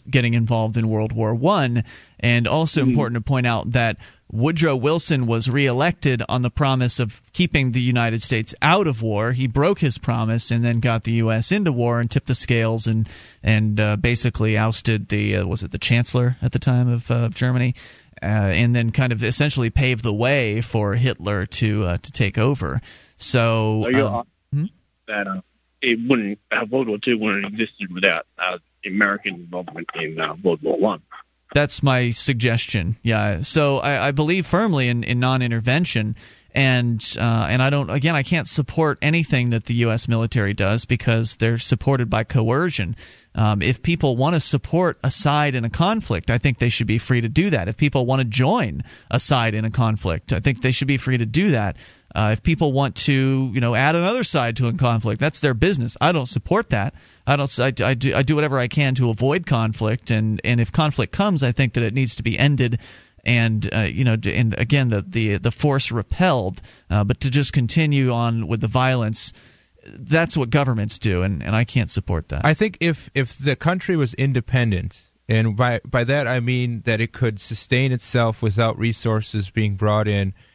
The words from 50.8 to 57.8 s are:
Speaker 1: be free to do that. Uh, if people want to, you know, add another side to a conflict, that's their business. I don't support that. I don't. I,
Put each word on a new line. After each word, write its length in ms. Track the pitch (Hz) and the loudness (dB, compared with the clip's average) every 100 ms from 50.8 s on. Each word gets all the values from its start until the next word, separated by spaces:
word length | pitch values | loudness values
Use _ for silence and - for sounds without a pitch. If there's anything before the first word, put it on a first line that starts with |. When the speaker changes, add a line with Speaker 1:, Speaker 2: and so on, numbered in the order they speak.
| 135 | 0
Speaker 1:
be 100 | 135 | -2
free 180 | 131 127 | 0 -2
to 80 | |
do 280 | 113 139 202 | 0 0 2
that. 260 | 123 101 - - - - | 2 0 -6 -16 -20 -8
Uh, 140 | - 107 | 0 0
if 80 | 110 | 2
people 320 | - 160 156 | 0 2 2
want 220 | 135 139 - | 2 0 0
to, 540 | - 135 135 135 131 | 0 2 2 0 0
you 60 | 131 | 0
know, 120 | 120 | 0
add 220 | 117 143 170 | 2 2 2
another 260 | 180 247 | 0 0
side 320 | 214 151 117 113 | 0 0 0 0
to 120 | 120 | -2
a 60 | |
conflict, 440 | 170 123 117 107 87 | 2 2 2 0 0
that's 220 | 143 - | -2 0
their 140 | 147 | 0
business. 420 | 113 175 160 117 - | 2 0 0 -4 0
I 100 | 156 | 2
don't 140 | 170 127 | 2 -2
support 420 | - - 202 226 | -4 0 0 2
that. 240 | 110 98 - - _ - | 0 -2 -6 -18 _ 0
I 100 | 143 | 0
don't. 220 | 139 - | 0 0
I, 120 | 131 123 | 0 2